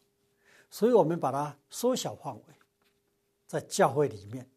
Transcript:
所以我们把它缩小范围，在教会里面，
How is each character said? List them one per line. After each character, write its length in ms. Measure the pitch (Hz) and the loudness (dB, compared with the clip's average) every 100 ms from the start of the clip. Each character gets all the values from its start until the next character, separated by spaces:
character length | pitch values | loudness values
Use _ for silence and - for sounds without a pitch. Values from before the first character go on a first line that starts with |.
| _ _ _ _ _ _ _ | _ _ _ _ _ _ _
所 180 | - 220 | 0 4
以 60 | |
我 100 | 233 | 6
们 160 | 151 170 | 4 2
把 120 | 135 | -2
它 260 | 135 147 - _ | -2 -6 -10 _
缩 260 | - 240 254 | -4 -2 -2
小 180 | 139 107 | -6 -10
范 200 | - 107 | -12 -14
围， 80 | - - _ _ _ _ _ _ _ _ _ | -16 -20 _ _ _ _ _ _ _ _ _
在 120 | 156 | -8
教 300 | - - 160 | -4 2 2
会 160 | 131 143 | 2 0
里 200 | 98 101 | -2 -12
面， 200 | 127 - | -14 -14